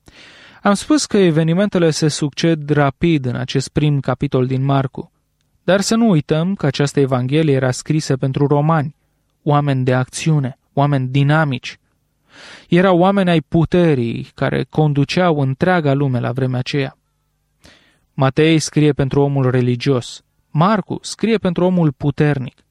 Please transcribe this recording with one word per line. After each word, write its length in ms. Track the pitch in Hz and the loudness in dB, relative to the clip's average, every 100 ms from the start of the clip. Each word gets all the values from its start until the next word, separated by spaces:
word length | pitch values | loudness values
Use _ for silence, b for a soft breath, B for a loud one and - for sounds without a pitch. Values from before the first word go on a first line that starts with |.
| - B B B B B | -20 B B B B B
Am 120 | 202 | 0
spus 320 | 196 - 302 - | 0 0 -2 0
că 120 | 208 | 2
evenimentele 720 | 180 151 160 170 208 185 165 | 2 2 0 0 0 2 0
se 180 | 151 156 | 2 -2
succed 640 | - 147 - 165 160 147 | -2 -6 -2 0 -2 0
rapid 560 | 147 139 - 170 156 127 | 0 0 0 0 0 -2
în 100 | 123 | -6
acest 340 | 123 139 - | -4 -4 -4
prim 300 | - 147 143 | -2 0 0
capitol 460 | 131 127 143 135 127 | -2 -4 -2 -2 -2
din 180 | 131 | -2
Marcu, 480 | 139 139 135 - - _ _ _ _ _ | 0 -2 -2 -8 -16 _ _ _ _ _
dar 180 | - 202 | 0 0
să 140 | 196 226 | 0 0
nu 140 | 233 | 2
uităm 460 | 156 - 156 175 196 | 2 0 -2 -2 -2
că 100 | 147 | -2
această 340 | - 143 - | -2 -2 0
Evanghelie 560 | 135 131 127 147 160 135 | 0 0 0 0 2 2
era 160 | 139 | 0
scrisă 460 | - - 156 - 131 | -4 -2 -4 -2 -2
pentru 300 | 135 139 143 | -2 0 0
romani, 480 | 147 151 165 143 - _ _ _ _ | 2 2 0 -2 -8 _ _ _ _
oameni 400 | 156 147 143 131 | 0 0 2 0
de 100 | 131 | 0
acțiune, 640 | 127 127 - 160 151 127 - _ | 0 -2 -4 0 0 -2 -8 _
oameni 340 | - 143 139 127 | -2 0 0 0
dinamici. 720 | 139 139 156 151 123 - - _ _ _ _ B B B B B | 0 2 2 0 -4 -10 -18 _ _ _ _ B B B B B
Erau 280 | 170 190 175 | 2 4 4
oameni 320 | 185 202 180 | 4 2 2
ai 120 | 170 | 0
puterii 920 | - 170 156 180 170 135 117 123 131 - | 0 0 2 2 2 0 -2 -6 -10 -6
care 280 | 135 139 | -4 -2
conduceau 760 | 135 - 151 143 139 - 180 147 | -4 0 0 0 0 0 0 0
întreaga 540 | 131 135 175 175 147 | -2 -2 0 2 0
lume 260 | 139 143 123 | 0 0 -2
la 120 | 123 | -4
vremea 280 | 123 131 127 | -4 -4 -4
aceea. 380 | - 147 135 - _ _ _ _ _ _ b b b b b | -4 -6 -6 -10 _ _ _ _ _ _ b b b b b
Matei 460 | - 131 - 156 160 | -2 -2 2 2 2
scrie 320 | - 151 151 | 0 0 2
pentru 300 | 139 135 143 | 2 0 0
omul 280 | 143 139 127 | 0 0 0
religios, 720 | 127 123 123 143 127 - - _ _ _ | 0 0 -2 0 -2 -4 -14 _ _ _
Marcu 500 | 147 180 214 - - | 0 2 0 -2 -10
scrie 360 | - - 208 214 | -12 -6 -2 0
pentru 260 | 185 175 | -2 0
omul 280 | 185 180 156 | 0 2 0
puternic. 760 | - 147 - 151 139 123 - _ | 0 -4 0 0 0 -6 -14 _